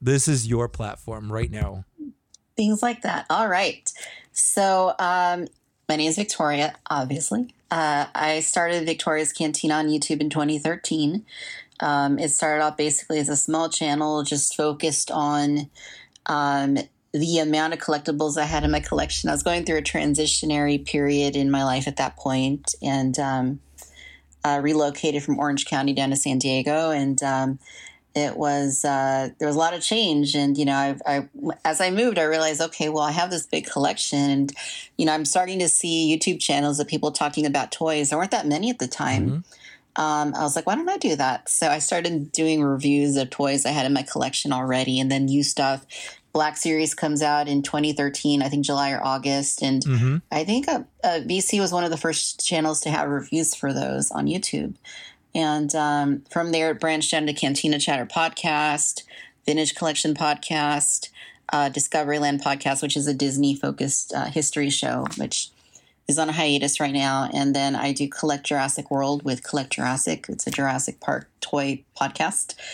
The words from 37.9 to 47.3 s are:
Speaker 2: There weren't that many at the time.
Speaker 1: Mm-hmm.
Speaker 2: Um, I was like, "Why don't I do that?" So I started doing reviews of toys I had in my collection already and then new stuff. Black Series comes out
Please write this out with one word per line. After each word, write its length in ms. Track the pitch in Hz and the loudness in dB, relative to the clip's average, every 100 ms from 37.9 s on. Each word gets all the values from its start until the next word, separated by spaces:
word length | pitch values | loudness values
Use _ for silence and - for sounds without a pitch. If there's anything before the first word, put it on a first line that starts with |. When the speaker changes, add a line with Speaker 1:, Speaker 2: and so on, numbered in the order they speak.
| 151 139 | 0 0
Speaker 2:
There 80 | 151 | 0
weren't 120 | 190 | 0
that 160 | 226 147 | 0 2
many 240 | 151 226 | 0 0
at 80 | 247 | -2
the 100 | 127 | -4
time. 380 | - 139 110 98 | -4 0 0 0
Speaker 1:
Mm-hmm. 120 | 147 - - - - _ - | -2 -6 -16 -20 -20 _ -2
Speaker 2:
Um, 360 | 156 151 147 | 0 2 0
I 80 | - | 0
was 120 | 147 | -2
like, 120 | 165 160 | 0 0
"Why 80 | |
don't 160 | 233 349 | 0 0
I 80 | 392 | 0
do 180 | 233 143 | 0 2
that?" 320 | 131 123 - | 0 -2 -2
So 200 | - 160 | 0 2
I 100 | 151 | 2
started 520 | - 175 170 160 147 | 0 0 0 -2 -2
doing 320 | - 160 156 | 0 2 4
reviews 540 | 143 135 143 143 143 139 | 2 2 2 4 4 2
of 140 | 131 | 0
toys 340 | - 143 143 | -2 0 0
I 60 | 131 | 0
had 160 | 147 131 | 0 2
in 80 | |
my 80 | 139 | 0
collection 500 | 135 147 127 - 147 | 0 -2 -2 -2 -2
already 480 | 127 131 127 131 131 | -2 0 0 0 0
and 100 | 131 | 2
then 140 | 135 | 2
new 180 | 135 143 | 2 2
stuff. 440 | 139 - 135 135 - - - - _ | 2 0 0 0 -6 -14 -14 -16 _
Black 240 | 156 151 151 | 0 0 0
Series 340 | 165 156 156 | 0 2 0
comes 280 | - 156 147 | 0 -2 2
out 260 | 151 | 2